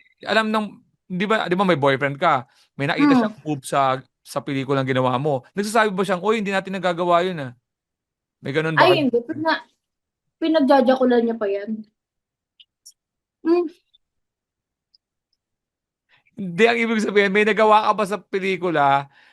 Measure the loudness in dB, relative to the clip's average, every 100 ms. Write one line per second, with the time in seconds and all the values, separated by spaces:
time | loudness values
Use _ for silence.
0 | _ _ -2 -2 0 -4 -6 -12 _ _
1 | -10 -4 -2 -2 0 0 0 2 2 0
2 | -2 -2 0 0 -4 _ _ -6 -4 2
3 | 4 4 0 -6 -8 -8 -2 0 0 -2
4 | -8 _ -12 -10 -6 -6 -2 -2 0 0
5 | 0 0 -2 -4 -6 -8 -2 0 0 0
6 | -2 -2 0 -2 -2 -4 -4 -4 -4 -2
7 | 2 2 0 -4 -10 -14 _ _ _ _
8 | _ _ _ _ -4 -2 0 4 4 4
9 | 2 -2 -4 -6 -4 -4 -8 _ _ _
10 | _ _ _ _ -2 2 4 4 4 2
11 | 2 2 0 -2 -4 -4 -6 -10 -12 _
12 | _ _ _ _ _ _ _ _ -20 _
13 | _ _ _ _ 0 0 -2 -10 _ _
14 | _ _ _ _ _ _ _ _ _ _
15 | _ _ _ _ _ _ _ _ _ _
16 | _ _ _ -12 -8 2 2 2 0 -2
17 | 0 2 2 2 2 2 4 4 2 0
18 | -4 -6 -6 -6 -4 -4 -2 2 2 2
19 | -2 _ _